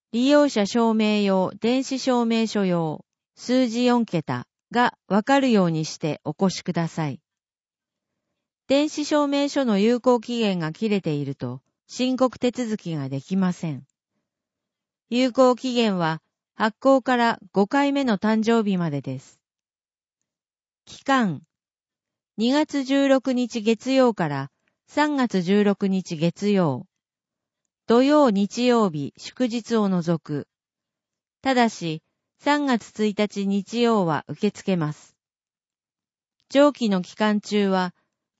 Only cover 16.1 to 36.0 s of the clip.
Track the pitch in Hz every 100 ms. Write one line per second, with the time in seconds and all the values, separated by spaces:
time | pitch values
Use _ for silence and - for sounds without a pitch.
16.1 | 160 _ _ _ - 214 - 269 269 262
17.1 | 247 233 - 196 190 202 277 285 277 254
18.1 | 202 214 220 220 233 208 180 165 143 135
19.1 | 131 - _ _ _ _ _ _ _ _
20.1 | _ _ _ _ _ _ _ - - -
21.1 | 269 202 135 _ _ _ _ _ _ _
22.1 | _ _ - 233 285 302 285 254 277 277
23.1 | 269 269 247 247 233 208 226 254 262 247
24.1 | 202 156 139 135 _ _ _ _ 294 302
25.1 | 277 247 190 170 208 208 190 196 190 -
26.1 | 160 170 - 202 196 160 127 - _ _
27.1 | _ _ _ _ _ _ _ - 233 269
28.1 | 302 269 196 202 233 247 233 202 151 135
29.1 | - - - 254 233 - 226 202 180 165
30.1 | 165 - 143 - _ _ _ _ _ _
31.1 | _ _ _ 269 247 233 - 165 160 _
32.1 | _ _ _ 277 294 277 233 - - 214
33.1 | 202 208 202 196 202 185 233 233 220 170
34.1 | 139 - 147 208 - - 180 151 - -
35.1 | _ _ _ _ _ _ _ _ _